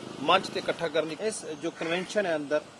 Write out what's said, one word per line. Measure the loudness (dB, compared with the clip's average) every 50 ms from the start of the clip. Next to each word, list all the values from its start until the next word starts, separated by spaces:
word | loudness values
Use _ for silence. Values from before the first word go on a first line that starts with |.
| -10 -10 -8 -2
ਮੰਚ | 4 6 6 6 4
ਤੇ | 2 -4 -2
ਇਕੱਠਾ | 0 0 -2 0 -2
ਕਰਨ | 2 2 2 0 0
ਦੀ, | -4 -2
ਇਸ | -4 -4 -4 -4 -8
ਜੋ | -8 -8 -4 -4 -6
ਕਨਵੈਨਸ਼ਨ | -4 -4 -2 0 0 -2 -2 0 0 0 2
ਹੈ | 2 0
ਅੰਦਰ, | 0 2 2 0 0 0 -4 -14 -10